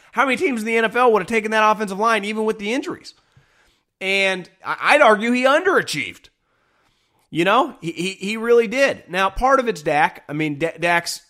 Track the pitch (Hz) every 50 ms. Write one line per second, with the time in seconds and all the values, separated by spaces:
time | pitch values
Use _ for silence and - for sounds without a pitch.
0 | _ _ - 220 262 269 247 - 349 285 254 226 214 226 226 226 226 220 226 240
1 | 254 247 220 202 180 - 233 226 214 214 220 220 220 214 214 196 220 185 196 190
2 | 214 233 226 214 196 208 220 220 220 220 214 220 202 208 233 285 - 370 - -
3 | - - - _ _ _ _ _ _ _ _ _ _ _ _ _ _ _ _ _
4 | 190 190 196 196 196 190 190 185 175 - _ _ - 123 151 - 135 180 262 302
5 | 294 226 214 196 220 233 247 247 254 262 277 320 359 392 349 240 - - - 147
6 | 117 92 82 - _ _ _ _ _ _ _ _ _ _ _ _ _ _ _ _
7 | _ _ _ _ _ _ - 151 170 190 208 247 311 285 220 - - 165 - -
8 | 175 190 190 - 185 196 220 226 220 233 240 240 226 202 226 269 277 247 139 95
9 | - - 165 185 190 190 - - 233 262 277 262 240 240 196 160 151 160 147 143
10 | 160 180 - - - - 143 151 156 156 147 135 160 165 - 160 165 170 175 170
11 | 170 - - - - _